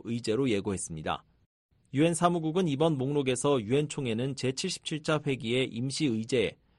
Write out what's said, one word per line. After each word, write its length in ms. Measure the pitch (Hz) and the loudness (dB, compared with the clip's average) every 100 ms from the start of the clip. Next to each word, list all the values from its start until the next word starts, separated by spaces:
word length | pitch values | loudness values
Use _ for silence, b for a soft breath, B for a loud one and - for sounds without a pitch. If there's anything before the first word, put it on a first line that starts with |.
| 107 | -4
의제로 440 | 117 110 110 139 | -4 0 0 2
예고했습니다. 760 | 101 101 92 - 80 87 80 - _ _ _ _ _ _ 131 | 0 0 -4 -6 -6 -4 -6 -8 _ _ _ _ _ _ 2
유엔 180 | 165 | 2
사무국은 540 | 165 175 175 160 170 175 | 4 2 2 0 0 0
이번 300 | 135 165 143 | 4 2 2
목록에서 640 | 135 147 131 123 143 139 | 0 0 0 2 2 2
유엔 260 | 101 139 151 | 2 0 0
총회는 460 | - 127 110 135 135 | -4 -2 -2 -2 -2
제칠십칠 680 | 127 135 190 - - 151 | -2 -2 -6 -6 -6 -4
차 160 | 156 156 147 | 0 0 0
회기의 400 | 127 113 123 127 | -2 0 0 0
임시 400 | 113 135 135 151 | -2 -4 0 0
의제에 500 | 110 113 127 90 - _ | 0 0 2 0 -2 _